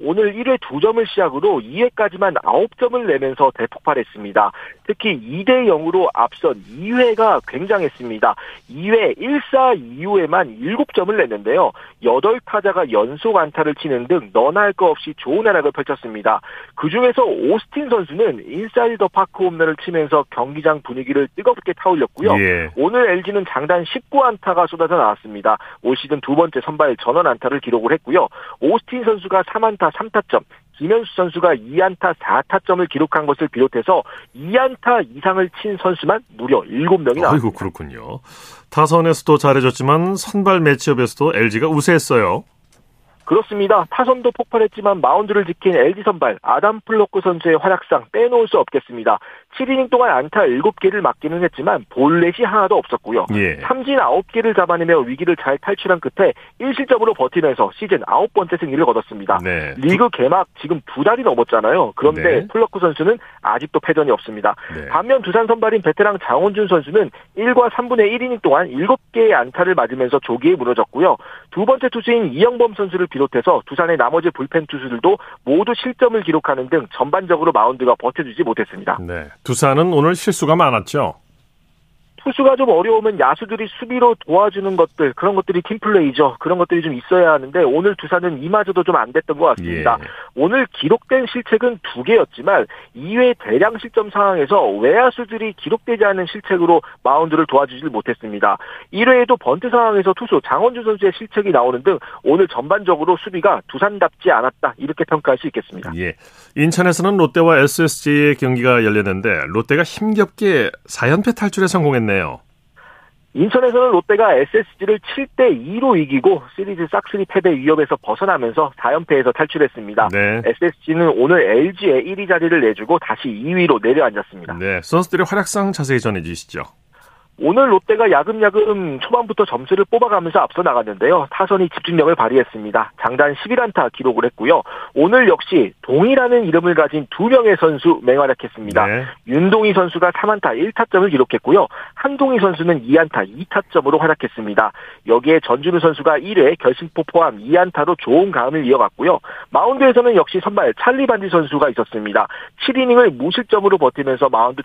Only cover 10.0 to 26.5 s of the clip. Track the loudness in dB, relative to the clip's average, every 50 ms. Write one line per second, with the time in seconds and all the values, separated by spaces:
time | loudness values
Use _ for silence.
10 | -4 -2 0 0 0 0 0 -2 -2 -4 -6 -8 -6 -4 -2 -2 -4 -2 -2 -2
11 | -2 0 0 0 -2 -2 -4 -6 -2 0 0 2 2 0 -2 -6 -18 -20 _ _
12 | 0 0 2 2 2 0 0 -2 -4 -4 -4 -2 -2 0 0 -2 -2 0 0 0
13 | 0 0 -2 -4 -2 0 2 2 0 0 -2 -2 -2 -2 -4 -4 -4 -4 -4 -2
14 | -2 0 -2 -2 -2 -2 0 0 2 2 2 2 0 0 0 2 2 2 2 0
15 | -6 -12 -14 -10 -6 -4 -2 0 2 2 2 2 0 0 -2 -4 -4 -6 -6 -8
16 | -8 -12 -8 -4 0 0 0 0 -2 -8 -20 -20 -20 -16 _ -6 -6 -4 0 2
17 | 2 2 2 2 0 0 0 0 0 0 0 -2 -4 _ -8 -8 -4 -2 -2 -2
18 | -2 -2 -2 0 0 0 -2 -4 -10 -12 -10 -10 -8 -4 0 0 0 0 0 0
19 | -2 0 0 0 -2 -2 -2 -2 -2 -2 0 0 -2 -2 -2 -4 -6 -4 -2 -2
20 | 0 2 0 0 0 -2 -4 -6 -6 -6 -4 -2 0 0 0 0 -4 -10 -10 -8
21 | -6 -2 0 0 -2 -2 _ -2 0 0 0 0 -2 -8 -6 -2 -2 0 0 0
22 | 0 -4 _ -2 0 2 2 2 2 2 0 0 -4 -6 -4 -2 -2 0 2 2
23 | 2 2 0 -2 -4 -4 -4 -4 -4 -6 -6 -4 -2 0 0 0 -2 -4 -8 -10
24 | -8 _ 0 2 2 2 0 -2 -4 -2 0 0 0 0 -2 -2 -2 0 2 2
25 | 2 2 0 -2 -8 -14 -10 -4 -2 0 0 0 -4 -10 -16 -6 -4 -2 -2 -2
26 | -4 -6 -6 -6 -4 -2 0 0 0 0